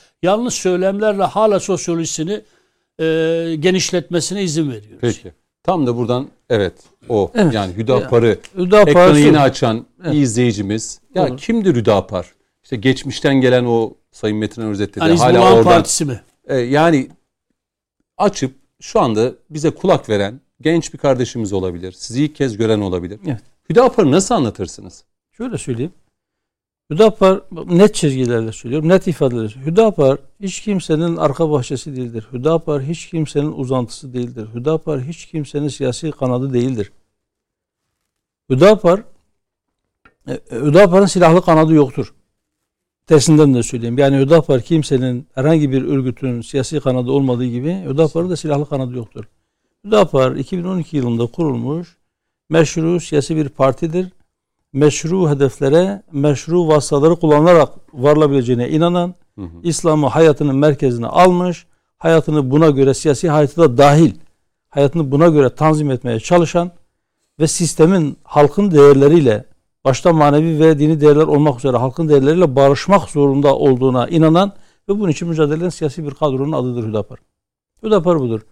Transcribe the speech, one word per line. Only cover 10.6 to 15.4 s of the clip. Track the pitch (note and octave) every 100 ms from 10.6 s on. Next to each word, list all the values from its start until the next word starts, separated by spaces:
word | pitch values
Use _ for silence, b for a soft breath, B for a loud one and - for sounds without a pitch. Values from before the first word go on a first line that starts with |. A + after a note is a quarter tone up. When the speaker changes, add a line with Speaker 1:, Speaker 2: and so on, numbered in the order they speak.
| G2 A2 - - _ F#3
Speaker 2:
Ya | D#3
Speaker 3:
Olur. | C3
Speaker 2:
kimdir | - A#3 F#3+ A#2+
Hüdapar? | A2 G2+ - F#2 - _ _ _
İşte | - A#2
geçmişten | C3 C3 C#3 - D3 C3+
gelen | B2+ B2 B2
o | A#2 A2 - _
Sayın | - G#2+ G#2+
Metin | G#2+ A#2+
Özet'te | A2 G2+ G2+ -
de | E3
Speaker 1:
Yani | E3+
Speaker 2:
hala | B2+
Speaker 1:
Hizbullah | A#2+